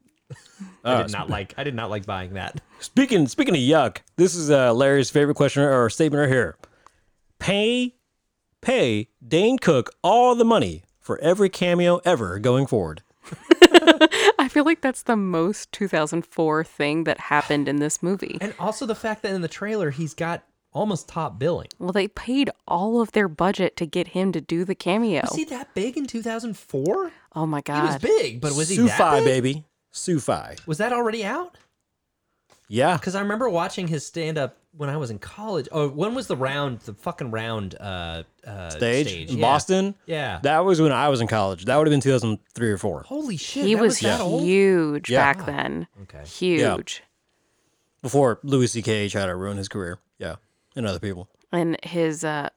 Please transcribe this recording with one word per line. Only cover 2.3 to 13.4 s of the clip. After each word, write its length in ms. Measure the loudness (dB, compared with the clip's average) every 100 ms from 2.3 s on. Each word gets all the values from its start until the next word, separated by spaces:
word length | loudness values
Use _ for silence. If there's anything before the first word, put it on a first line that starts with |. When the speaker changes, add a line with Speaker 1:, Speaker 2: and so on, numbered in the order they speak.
Speaker 1:
that. 260 | -10 -10 -12 -16 -18
Speaker 2:
Speaking, 480 | -4 2 4 4 2
speaking 280 | 2 2 2
of 40 |
yuck, 380 | 4 4 4 -2 -8 2
this 180 | 2 2
is, 120 | 2
uh, 220 | 4 6
Larry's 380 | 4 4 4 4
favorite 240 | 4 2
question 280 | 4 2 4
or 260 | 4 4 4
statement 300 | 2 2 2
right 80 | 2
here. 260 | 2 0 -4 -20 _ _ _ _ _ _ -8
Pay, 560 | -2 0 2 0 -2 -6 _ _ _ _ _ _
pay 480 | -2 2 2 0 -4 _ 0
Dane 320 | 2 4 2
Cook 320 | 2 2 2 -2
all 320 | 2 4 6
the 100 | 4
money 400 | 4 4 2 -4 -14 _
for 180 | -8 -2
every 280 | 2 4 2
cameo 520 | 2 0 4 4 4
ever 340 | 2 0 0 -2
going 280 | 2 2 2
forward. 360 | 0 -2 -6 -16 _
Speaker 3:
<laughs> 80 | -20 -4